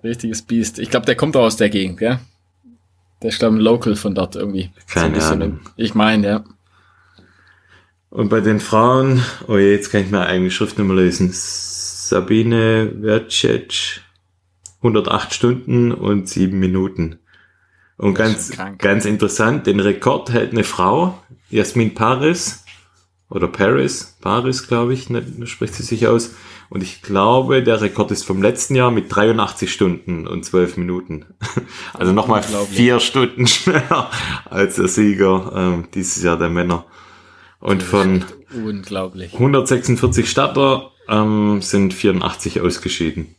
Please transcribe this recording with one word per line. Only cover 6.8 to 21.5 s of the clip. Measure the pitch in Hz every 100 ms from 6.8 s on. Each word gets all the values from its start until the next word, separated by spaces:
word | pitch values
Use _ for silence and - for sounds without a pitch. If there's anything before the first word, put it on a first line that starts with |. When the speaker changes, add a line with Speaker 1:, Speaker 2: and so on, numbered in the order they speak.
| _ _ _ _ _ _ _ _ _ _ _ _ _
Speaker 2:
Und | - 107
bei | 113
den | 101 104
Frauen, | - 110 120 131 135 127 120 - -
oh | 104
je, | 98
jetzt | 101 -
kann | 104
ich | 95
mir | 101 87
eigentlich | 92 92
Schrift | - 107 -
nicht | 98
mehr | 92
lesen. | 92 90 90
Sabine | - - - - - - - - - 90 110 113 117 113 110 110 -
Vercec, | 107 110 - - - 117 - - - - _ _ _ _ _ _ - _
hundertacht | 120 110 92 107 -
Stunden | - 120 127 127 120 120
und | 120 98 101 92
sieben | - 95 98
Minuten. | 92 95 95 - 82 82 _ _ _ _ _ _ _ -
Und | 101 95
Speaker 1:
Das | 110
ist | 104
Speaker 2:
ganz, | -
Speaker 1:
schon | -
krank. | 95 98
Speaker 2:
ganz | - 101 104
interessant, | 104 104 - 110 147 -
den | 101
Rekord | 101 98 123 139 -
hält | 120 127
eine | 117
Frau, | 104 - 92 131 180 - _ - _